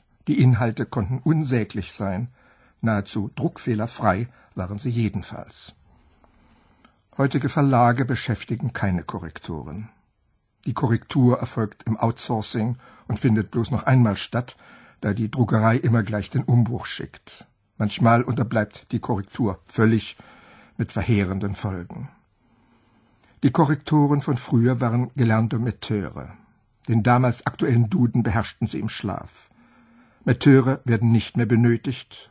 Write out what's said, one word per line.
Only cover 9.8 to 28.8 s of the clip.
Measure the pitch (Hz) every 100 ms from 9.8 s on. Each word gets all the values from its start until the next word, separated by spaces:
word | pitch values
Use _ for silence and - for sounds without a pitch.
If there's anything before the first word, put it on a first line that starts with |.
| 110 _ _ _ _ _ _ _ -
Die |
Korrektur | 113 123 113 - 143 123 120
erfolgt | 110 - 107 -
im | - 110
Outsourcing | 113 - - 117 107 120 110 123 - - -
und | -
findet | 131 110 98
bloß | 120 110
noch | 113
einmal | - 131 117 95
statt, | - 123 127 - - - - _
da | 104
die | 101 110
Druckerei | 131 113 113 110 113
immer | - 113
gleich | 104 104 101
den | -
Umbruch | - 123 113 120 -
schickt. | - - - - - - _ _ _
Manchmal | 107 - 113 117
unterbleibt | 123 113 113 117 104 - -
die | 117
Korrektur | - 104 98 - 113 92 _
völlig, | - 110 110 - - - - - - _ -
mit | -
verheerenden | 110 98 104 95 95 101 101
Folgen. | 104 92 87 95 131 - _ _ _ _ _ _ _ _ _ _ _ _
Die | 131
Korrektoren | 127 147 151 - 151 143 147
von | 151 127
früher | - 123 117 120
waren | 120 117 123 -
gelernte | 113 110 113 113
Metteure. | 117 - - 107 80 - 67 95 _ _ _ _ -
Den | 113
damals | 107 123 127 120 -
aktuellen | - 165 120 110
Duden | 175 123 123
beherrschten | 113 117 110 - -
sie | -